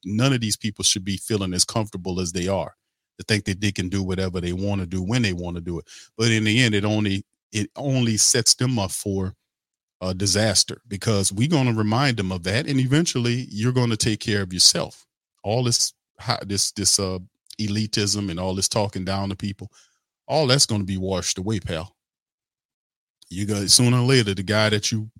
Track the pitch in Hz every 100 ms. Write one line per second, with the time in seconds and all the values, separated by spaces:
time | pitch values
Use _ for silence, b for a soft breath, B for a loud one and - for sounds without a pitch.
0 | 95 104 135 127 110 - 107 - 98 104
1 | 92 95 - 107 95 90 - 117 104 98
2 | 92 90 90 92 90 95 73 - _ _
3 | _ - 101 107 101 92 101 92 90 98
4 | 92 92 95 90 87 90 101 101 87 92
5 | 92 123 107 87 87 87 85 82 - B
6 | B - 117 110 107 110 123 104 104 107
7 | 104 98 - _ _ 110 101 - 139 131
8 | 120 107 - 127 113 - 127 120 95 -
9 | 104 95 92 - _ _ _ _ _ -
10 | 92 90 98 95 110 92 - - - 98
11 | - 101 98 98 135 165 127 110 107 117
12 | 143 113 95 92 85 110 - 135 127 147
13 | 170 127 120 120 123 101 120 127 120 110
14 | - 104 117 104 92 90 - - - -
15 | _ _ _ _ 101 113 123 117 - -
16 | _ - 113 - 98 98 - - 95 -
17 | 95 92 92 _ _ - 107 104 107 -
18 | 101 104 101 85 92 95 - 113 101 95
19 | 92 98 98 98 104 98 101 b b b
20 | b _ - 143 139 139 - 107 95 95
21 | 95 90 - - 95 107 - 82 - _
22 | _ _ _ _ _ _ _ _ _ _
23 | _ _ - 87 104 104 92 - 123 123
24 | 123 131 104 92 92 107 107 104 - 110
25 | 110